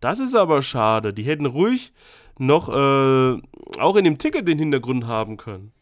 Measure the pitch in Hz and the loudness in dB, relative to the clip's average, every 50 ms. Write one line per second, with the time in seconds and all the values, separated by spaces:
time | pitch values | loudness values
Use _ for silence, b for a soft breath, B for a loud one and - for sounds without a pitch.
0 | - 120 170 233 269 254 254 226 196 165 156 143 135 - - 131 110 110 110 110 | -2 -4 -4 -2 -4 0 2 2 2 4 2 0 0 -2 -2 0 2 2 2 2
1 | 107 107 101 104 107 127 156 151 147 139 117 139 180 220 254 254 - - b b | 0 -4 -6 -6 -4 -4 -4 -2 -2 -4 0 0 0 2 2 -2 -4 -10 b b
2 | b b b b b b b _ 131 131 143 160 165 - - 139 139 139 139 135 | b b b b b b b _ 0 2 2 2 2 0 -2 0 2 2 2 2
3 | 135 135 135 131 131 131 127 - - - - - - - - - 120 156 190 214 | 4 4 4 4 2 2 0 -2 -8 -16 -20 -20 -14 -12 -6 0 0 2 4 4
4 | 196 175 156 131 - 311 311 330 220 170 165 147 160 156 143 135 113 120 131 127 | 4 4 2 2 -2 -4 -4 -2 -2 -2 -2 -2 0 0 -2 -2 -2 -2 -4 -4
5 | 117 117 117 110 110 104 110 101 - - 104 92 98 104 _ _ | -4 -4 -4 -4 -4 -6 -10 -14 -14 -16 -16 -16 -16 -20 _ _